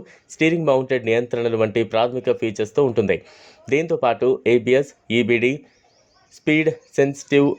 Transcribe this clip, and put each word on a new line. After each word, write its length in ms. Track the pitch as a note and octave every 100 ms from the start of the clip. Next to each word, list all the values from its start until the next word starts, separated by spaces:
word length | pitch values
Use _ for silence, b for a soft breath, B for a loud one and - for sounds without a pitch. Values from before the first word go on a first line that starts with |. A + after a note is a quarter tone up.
| - b b
స్టీరింగ్ 340 | - D#3 E3+ D3+
మౌంటెడ్ 380 | C3 B2+ B2+ A2+
నియంత్రణలు 480 | A2+ B2 A#2+ A#2 A2+
వంటి 220 | G#2+ A#2 G#2+
ప్రాథమిక 420 | A2 B2 B2+ B2 A2
ఫీచర్స్తో 420 | A2+ G#2 G#2+ - C3+
ఉంటుంది. 280 | A2+ G2 E2+ - B B B -
దీంతో 280 | C#3 E3 D#3+
పాటు 240 | B2 A2+ B2 B2+ A2+
ఏబిఎస్, 440 | A#2+ A2 B2+ C#3+ - -
ఈబిడి, 420 | A#2 A2+ A#2 B2 D3 - b b _ _ _ _ -
స్పీడ్ 340 | D#3 D#3 D#3 D#3+ _ -
సెన్సిటివ్ 520 | C#3 C#3 - C#3+ C#3+